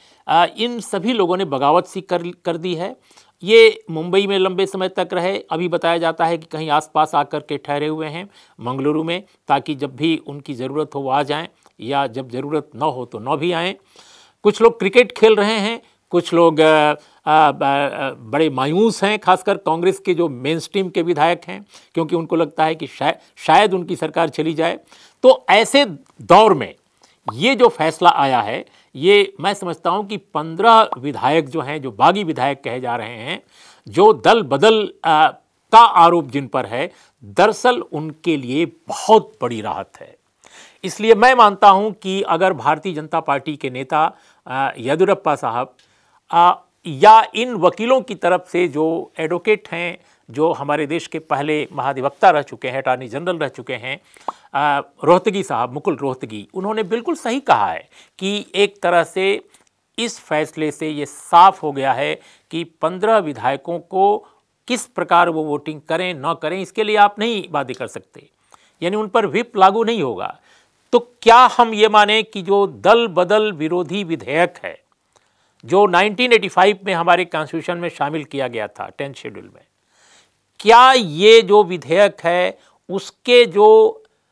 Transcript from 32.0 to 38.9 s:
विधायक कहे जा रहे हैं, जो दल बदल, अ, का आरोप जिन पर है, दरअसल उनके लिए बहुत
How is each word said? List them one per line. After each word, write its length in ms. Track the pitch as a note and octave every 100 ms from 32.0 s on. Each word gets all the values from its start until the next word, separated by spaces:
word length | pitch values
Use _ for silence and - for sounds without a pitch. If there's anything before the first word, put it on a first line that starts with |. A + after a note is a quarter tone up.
| D3 G3
विधायक 400 | E3+ C3 C3+ C#3
कहे 160 | - B2
जा 160 | A#2+ A#2
रहे 200 | A2 A#2
हैं, 260 | C3 F#3+ _ _ _ _ -
जो 240 | G#2 G#3+
दल 300 | D3 E3+ A#3
बदल, 500 | C#3 C#3 G#3+ A3 G3 -
अ, 240 | E3 D#3 D3 - _ _ -
का 120 | A3
आरोप 400 | A#3 F3+ E3+ E3+
जिन 220 | C#3 C#3 C3
पर 200 | C3+ A#2+
है, 240 | A#2 F3 _ _ _
दरअसल 560 | G#2 G2+ G#3 - B3 B3
उनके 560 | - D3+ D#3 D3 E3+ D3
लिए 300 | B2 C#3 E3
बहुत 640 | - -